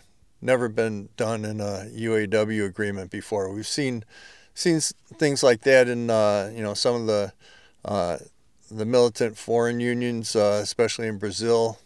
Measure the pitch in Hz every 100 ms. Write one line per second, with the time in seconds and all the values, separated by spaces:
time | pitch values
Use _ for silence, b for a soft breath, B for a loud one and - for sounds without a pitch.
0 | - _ _ - 117 127 120 107 113 104
1 | 101 - 110 113 107 107 104 98 107 113
2 | 113 110 104 107 107 107 98 87 104 98
3 | 92 104 - 104 95 101 110 - 135 120
4 | - B B B B - 180 160 - -
5 | - - 151 139 139 117 139 135 123 120
6 | 117 110 104 101 98 113 107 104 131 120
7 | 110 104 98 - b b b b - 104
8 | 87 78 - _ _ _ - 110 107 123
9 | 120 - 117 110 - 117 117 120 120 120
10 | 120 117 110 110 104 104 101 - 113 -
11 | 113 104 104 92 117 117 113 104